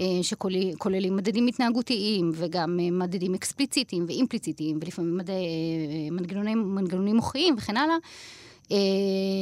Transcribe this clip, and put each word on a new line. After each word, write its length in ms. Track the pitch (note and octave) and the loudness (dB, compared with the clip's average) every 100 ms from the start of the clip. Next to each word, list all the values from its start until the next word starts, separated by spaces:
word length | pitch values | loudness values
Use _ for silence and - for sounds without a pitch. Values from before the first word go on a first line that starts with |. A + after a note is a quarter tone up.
אה, 220 | F#3 F3+ | 0 2
שכולי-, 500 | F3 G#3+ G3 F#3 F#3+ D#3+ | 0 -2 0 2 0 0
כוללים 380 | G3+ F#3+ F#3+ G3 | 0 2 2 0
מדדים 300 | G3 G#3+ B3 | 2 2 2
התנהגותיים, 840 | A#3+ A#3 A#3 A#3+ A3+ G#3 G3+ E3+ | 2 2 2 0 0 0 2 0
וגם, 460 | D#3+ E3+ F3+ E3 F3 | 0 -2 0 0 0
אה, 80 | F3 | 2
מדדים 440 | F3+ F3+ F#3 F3+ | 0 0 -2 -2
אקספליציטיים 680 | F#3 - - C#4 C#4+ B3 F3+ E3+ | -2 -4 -2 -2 0 -2 -2 -2
ואימפליציטיים, 680 | D3+ B3+ A#3 D#3+ D3+ D#3 D#3 | 0 0 0 -6 -4 -4 -4
ולפעמים 340 | D#3 F3+ E3+ F3+ | -4 -4 -2 -2
מד-, 140 | F3+ | -2
אה, 60 | F#3+ F3 D#3+ E3 D#3+ D3+ D#3 D3+ | -4 -2 -2 -2 -2 -4 -4 -4
מנגנוני-, 440 | F3 F3 G3 G#3 | -4 -4 -4 -2
מנגנונים 640 | A3+ G3 G3 F#3 F#3 G3+ A3+ | 0 0 -2 -2 0 2 2
מוחיים 380 | - C4+ F4+ A3+ | 2 2 2 2
וכן 180 | - A3 | 0 2
הלאה. 200 | D#4 E4 - - - - - - - | 2 2 -2 -14 -18 -20 -20 -20 -2
אה, 40 | G3+ G3 G3 G3 F#3+ F#3+ F#3+ | 2 4 4 2 2 0 0